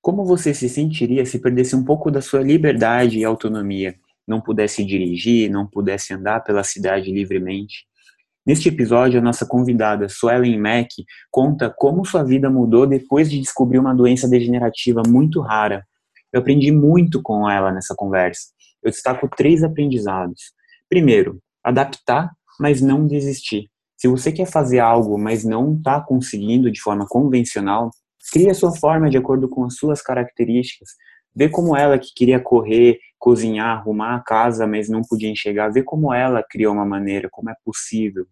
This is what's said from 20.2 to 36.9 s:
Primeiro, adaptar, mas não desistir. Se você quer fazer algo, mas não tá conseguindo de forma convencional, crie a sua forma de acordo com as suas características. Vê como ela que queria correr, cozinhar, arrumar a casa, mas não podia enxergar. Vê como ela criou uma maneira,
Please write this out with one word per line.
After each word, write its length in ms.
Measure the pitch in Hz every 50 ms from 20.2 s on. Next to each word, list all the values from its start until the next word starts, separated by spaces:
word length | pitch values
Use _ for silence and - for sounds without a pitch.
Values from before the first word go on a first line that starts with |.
| 90 90 87 - - - _ _ _ _ _ _ _
Primeiro, 520 | _ 180 180 160 139 113 101 92 95 - 92 _ _ _ _ _
adaptar, 680 | - 127 131 139 139 - - _ - 123 143 170 175 - _ _ _ _ -
mas 200 | - 147 143 127
não 280 | 131 135 135 147 156
desistir. 640 | 147 143 147 139 139 135 - - - 113 104 104 _ _ _ _ _ _
Se 100 | _ -
você 240 | 123 127 127 - 160
quer 140 | 156 160 185
fazer 320 | - - 160 143 123 123 123
algo, 360 | 117 113 117 117 113 104 104
mas 260 | 104 104 110 113 110 110
não 380 | 113 110 113 131 151 156 156
tá 180 | 156 135 139 147
conseguindo 720 | 151 - 131 123 123 - - 104 101 107 117 127 127 120
de 100 | 104 -
forma 280 | - 107 104 101 101 101
convencional, 800 | - 120 143 139 127 123 120 - - 107 101 98 101 113 117 117 _ _ _ _ _ _ - - -
crie 160 | 156 185 196
a 60 | 185
sua 200 | - - 175 170
forma 320 | - - 151 160 160 160
de 100 | 151 131
acordo 300 | 131 123 - 131 131 131
com 160 | 127 - 135 123
as 100 | 123 123
suas 260 | - - 151 147 139
características. 880 | - - 127 127 120 120 _ - 120 113 117 123 127 123 - _ - - - _ _ _ _ _ _ _ _
Vê 120 | 120 147
como 300 | 156 156 175 170 170 151
ela 220 | 139 147 147 139 127
que 120 | - - _
queria 240 | - 123 120 131 123
correr, 580 | 127 - 123 117 110 107 110 117 120 120 113 - _ _ _ _
cozinhar, 580 | - 120 120 107 110 113 110 107 110 117 113
arrumar 380 | 104 104 110 107 107 107 117 123
a 40 | 120
casa, 460 | 120 - 113 110 117 120 113 113 113
mas 240 | 107 107 107 104 107
não 140 | 110 110 113
podia 260 | _ 117 110 110 107
enxergar. 400 | 107 - - 104 101 104 107 107
Vê 140 | 104 131 131
como 280 | - 156 156 156 139
ela 320 | 123 123 127 131 123 113 -
criou 300 | _ - 110 110 107 104
uma 100 | 104 101
maneira, 460 | 101